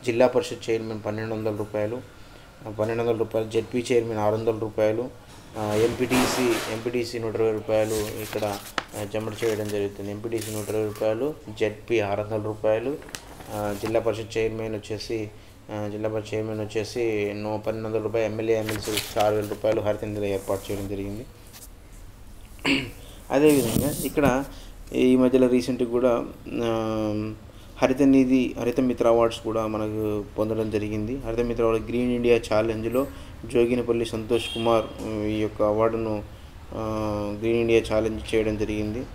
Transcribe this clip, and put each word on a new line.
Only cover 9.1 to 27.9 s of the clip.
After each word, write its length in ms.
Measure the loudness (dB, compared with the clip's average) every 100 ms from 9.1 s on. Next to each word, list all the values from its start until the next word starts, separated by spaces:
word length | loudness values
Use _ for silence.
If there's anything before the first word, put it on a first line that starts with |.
జమ 160 | -4 -4
చేయడం 380 | -2 0 0 0
జరుగుతుంది. 440 | 0 -2 -2 -8
ఎంపీటీసీ 400 | -6 -4 -4 -4
నూట 180 | -6 -2
ఇరవై 140 | 0
రూపాయలు, 500 | -2 0 0 0 -2 -4 -12 -2
జెడ్పీ 400 | -2 -2 0 0
ఆరు 220 | 2 0
వందల 200 | 0 -2
రూపాయలు, 560 | -2 -2 2 2 0 -6 -8 -14 -14 -18 -10
ఆ, 260 | -4 -4 -2
జిల్లా 180 | 0 2
పరిషత్ 380 | 2 -2 -4 0
చైర్మన్ 380 | 0 -2 -6 -6
వచ్చేసి, 540 | -6 -8 -4 -4 -4 -10 -20 -20 -10
ఆ, 160 | -6 -4
జిల్లా 220 | -4 -2
పరిషత్ 240 | -2 -4
చైర్మన్ 260 | -4 -2 -4
వచ్చేసి 720 | -2 -2 -4 -2 0 0 0 -2
నూ-, 220 | -4 -4
పన్నెండు 300 | -4 -4 -2
వందల 120 | -2
రూపాయలు, 260 | 0 0 0
ఎమ్మెల్యే, 340 | -2 0 0
ఎంఎల్సీ 600 | 0 -4 -2 -4 -2 2
ఆరు 160 | 2 2
వేల 120 | -2
రూపాయలు 340 | -2 0 2
హరిత 240 | 0 -2 -2
నిధిలో 200 | -4 -2
ఏర్పాటు 460 | -2 -2 -4 -4
చేయడం 160 | -6 -4
జరిగింది. 380 | -6 -6 -8 -12 -16 -20 -18 -18 -18 -20 -18 -18 -18 -18 -16 -16 -6 0
<clears throat> 240 | 0 -2 -12 -16 -18 0
అదేవిధంగా 640 | 6 6 6 4 2 0 -2 -2
ఇక్కడ 400 | 2 4 4 -2 -10 -16 -16 -6
ఈ 220 | 2 6 6
మధ్యలో 320 | 6 6 6
రీసెంట్గా 420 | 4 2 -2 0
కూడా, 360 | 2 4 2 0 -10 -8
ఆ, 840 | -2 0 0 0 0 0 -2 -4 -8 -16 -20 -18 0
హరిత 240 | 2